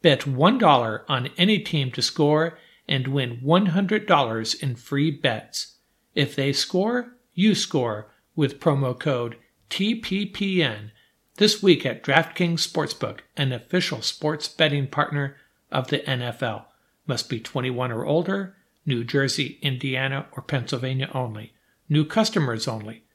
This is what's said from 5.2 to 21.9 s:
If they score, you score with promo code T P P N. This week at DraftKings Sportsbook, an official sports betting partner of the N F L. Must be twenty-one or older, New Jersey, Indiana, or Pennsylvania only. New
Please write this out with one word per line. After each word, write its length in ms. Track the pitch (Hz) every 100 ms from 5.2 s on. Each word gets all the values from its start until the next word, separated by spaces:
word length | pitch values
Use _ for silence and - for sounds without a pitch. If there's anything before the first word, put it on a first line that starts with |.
| 135 110 - - - _ _ _ _
If 220 | - 139 -
they 160 | 135
score, 640 | 139 - 180 208 247 233 _ _
you 220 | - 214
score 580 | 196 - 147 120 107 - _ _ -
with 240 | 139 -
promo 380 | 170 139 131 123
code 380 | 156 123 120 117 _ _ _
T 260 | - 202 233
P 300 | - 190 196
P 360 | - 202 185
N. 300 | 143 107 107 _ _ _ _ -
This 260 | 208 -
week 240 | 196 143 131
at 180 | 117
DraftKings 640 | - 143 160 - 175 165 -
Sportsbook, 540 | - 135 - 110 107 _ -
an 160 | 135
official 500 | 120 - 180 170 120
sports 440 | - - 151 156 -
betting 380 | - 156 143 135
partner 500 | - 147 147 139 - _ _ _
of 180 | 135 127
the 200 | 139 -
N 140 | 127
F 200 | 120 -
L. 260 | 123 107 - _ _ _ -
Must 220 | 123 -
be 120 | 113
twenty-one 500 | - 139 127 123 127
or 140 | 113
older, 520 | - 156 170 196 190 _ _ _
New 180 | - 123
Jersey, 540 | 120 143 135 127 123 -
Indiana, 640 | 143 127 135 131 135 139 -
or 100 | -
Pennsylvania 680 | - 139 120 127 131 131 131
only. 380 | 131 123 107 110 _ _ _
New 160 | _